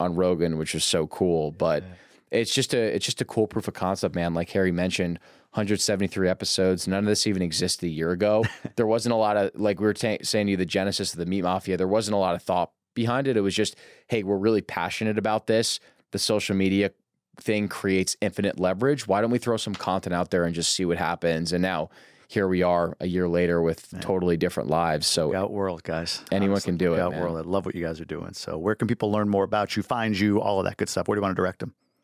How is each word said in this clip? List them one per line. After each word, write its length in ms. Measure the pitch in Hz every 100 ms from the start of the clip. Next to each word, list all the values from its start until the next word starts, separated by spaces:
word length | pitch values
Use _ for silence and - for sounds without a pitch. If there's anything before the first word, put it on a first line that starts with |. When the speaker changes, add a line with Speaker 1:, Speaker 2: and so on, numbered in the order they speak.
Speaker 1:
on 140 | 90
Rogan, 420 | 85 90 85 85 78
which 160 | 78
was 120 | 80
so 220 | - 87 78
cool. 420 | - 92 82 76
But 300 | 85 85 76
Speaker 2:
Yeah. 580 | 92 90 - _ - 113
Speaker 1:
it's 140 | 113
just 180 | 139 127
a, 60 | 127
it's 260 | 110 98
just 160 | - -
a 60 | -
cool 200 | - 107
proof 220 | 110 101
of 60 |
concept, 400 | - 92 95 92
man. 180 | 87 85
Like 160 | 85 85
Harry 220 | 98 92
mentioned, 460 | 87 90 - 87 85 - - _
hundred 280 | - 101 104
seventy-three 480 | - 98 98 95 92
episodes. 580 | 92 98 - 92 90 -
None 120 | 98
of 20 | 104
this 180 | 107 107
even 160 | 95
existed 440 | 90 80 113 - 87
a 40 |
year 200 | 78 80
ago. 340 | 90 104 107 113 -
Speaker 2:
<laughs> 160 | 113 -
Speaker 1:
There 100 | 110
wasn't 260 | 113 117
a 40 | 113
lot 200 | 107 104
of, 140 | 98
like 260 | - 104 90
we 60 | 107
were 60 |
ta-, 220 | 101 113 101
saying 240 | - 107 101
to 40 |
you, 40 | 95
the 80 |
genesis 480 | 90 98 98 - 95
of 60 | 85
the 80 | 85
Meat 160 | 98
Mafia, 340 | 90 92 - 90
there 100 | 92
wasn't 260 | 107 104
a 40 | 104
lot 160 | 92
of 80 | 87
thought 280 | - 90 85 _ _
behind 340 | - 113 123 135
it. 80 | 113
It 60 |
was 120 | 98
just, 220 | 101 104 - - - -
"Hey, 140 | 117
we're 140 | 98 101
really 240 | 107 107
passionate 560 | - 92 87 - 110 107
about 280 | 104 110 -
this." 320 | 113 117 - - _ _
The 60 | 101
social 380 | - 107 - 95
media 340 | 95 98 98 - _ _ _ -
thing 280 | - 107 101
creates 480 | - 98 95 95 -
infinite 380 | 104 - 98 -
leverage. 460 | 90 92 131 143 -
Why 120 | 98
don't 100 | 113
we 80 | 123
throw 180 | 123 110
some 180 | 107
content 400 | 95 - 95 92
out 160 | 87 90
there 140 | 90
and 100 | 85
just 180 | 85 82
see 100 | -
what 140 | 90 85
happens? 540 | 82 87 85 80 82
And 100 | 90
now 260 | 92 85 80 - - - -
here 180 | 110 95
we 140 | 90
are 340 | 90 87 85 -
a 60 | 90
year 220 | 90 90
later 320 | 85 87 85
with 300 | 82 80 -
Speaker 2:
Man. 100 | 92
Speaker 1:
totally 340 | 90 92 90 85
different 300 | 87 - 55
lives. 360 | 80 82 76 -
So 220 | - 78
Speaker 2:
Workout 220 | 92 101
world, 320 | 101 95 82
guys. 400 | - 82 85 - -
Speaker 1:
anyone 220 | 95 98
Speaker 2:
Honestly, 180 | 98 92
Speaker 1:
can 40 | 85
do 100 | 87
it, 20 | 82
Speaker 2:
workout 140 | 90
Speaker 1:
man. 80 | 80
Speaker 2:
world. 140 | 87 82
I 20 |
love 220 | 80 95 85
what 80 |
you 80 | 87
guys 160 | 85 80
are 40 | 85
doing. 260 | 80 87
So 240 | - - 80
where 160 | 92
can 140 | 107 110
people 220 | 107 107
learn 180 | 107 104
more 160 | 98
about 320 | 98 107 101 107
you, 60 |
find 360 | - 120 113 95
you, 220 | 104 101
all 180 | 104 98
of 40 | 90
that 100 | -
good 100 | 104
stuff? 200 | 92 90
Where 80 | 104
do 20 |
you 20 |
wanna 120 | 98
direct 260 | 92 90 -
them? 140 | 87 - _ _